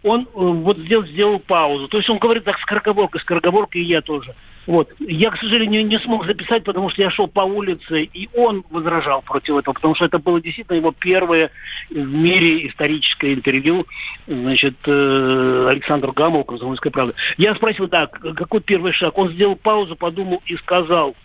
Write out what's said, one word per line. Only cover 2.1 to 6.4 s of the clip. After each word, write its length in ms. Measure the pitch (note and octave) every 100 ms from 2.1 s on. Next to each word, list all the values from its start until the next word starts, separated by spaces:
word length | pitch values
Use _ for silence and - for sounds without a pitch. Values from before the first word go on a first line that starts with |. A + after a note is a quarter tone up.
он 80 | G#3+
говорит 260 | A#3 A3+
так 140 | G#3+ G3
скороговоркой, 640 | - G#3 - G3+ G3 -
скороговоркой, 640 | - E3 F3 G3 G3+ F3
и 20 |
я 160 | E3+ E3
тоже. 340 | D3+ D3 B2 - - - -
Вот. 240 | F3 G3+ -
Я, 320 | B3+ D#3+ A3
к 60 | -
сожалению, 480 | A3 A3+ A3 G#3+ G#3+
не 120 | G#3+
смог 260 | A#3+ A3 E3+
записать, 380 | G#3